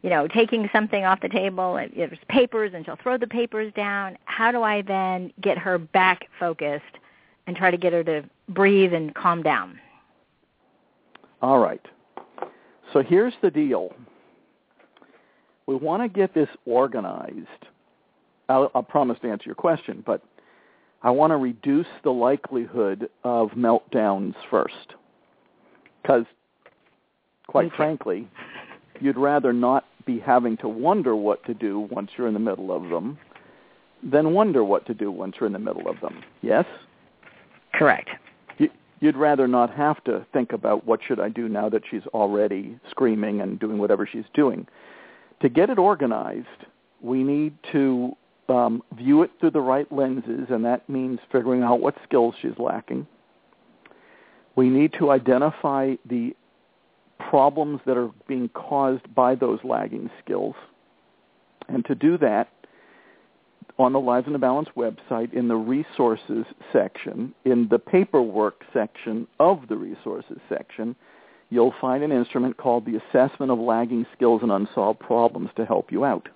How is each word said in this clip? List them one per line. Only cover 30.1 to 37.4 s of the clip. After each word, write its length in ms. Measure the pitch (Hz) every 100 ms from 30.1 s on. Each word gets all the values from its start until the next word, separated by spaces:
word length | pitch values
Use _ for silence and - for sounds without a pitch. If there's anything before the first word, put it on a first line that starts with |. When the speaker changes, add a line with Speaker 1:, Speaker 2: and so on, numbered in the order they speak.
| 120
Speaker 2:
having 360 | 104 127 120 113
to 100 | 113
wonder 480 | 110 143 208 143 107
what 260 | 104 - -
to 80 |
do 260 | 110 110 101 104
once 200 | 101 101 -
you're 100 | 123
in 80 |
the 60 | 104
middle 300 | 110 95 95
of 200 | 87 87
them 280 | 85 101 147 _ - _ - _ _ _ _
than 320 | - 143 156
wonder 280 | 175 214 139
what 220 | 104 98
to 80 | -
do 180 | 110 101
once 260 | 92 95 -
you're 60 | 110
in 80 |
the 40 | 95
middle 300 | 104 87 85
of 100 | 87
them. 220 | - - - _
Yes? 240 | - 110 180 - - _ _ _ - _